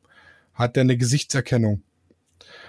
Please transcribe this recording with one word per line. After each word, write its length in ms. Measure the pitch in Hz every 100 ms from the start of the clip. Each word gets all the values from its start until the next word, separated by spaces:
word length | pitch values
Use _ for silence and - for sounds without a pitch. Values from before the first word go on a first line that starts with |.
| _ _ - _ _
hat 220 | - 123
der 60 | 139
eine 160 | 127 127
Gesichtserkennung. 840 | 123 147 - 139 - 123 110 98 - _ _ _ _ _ - -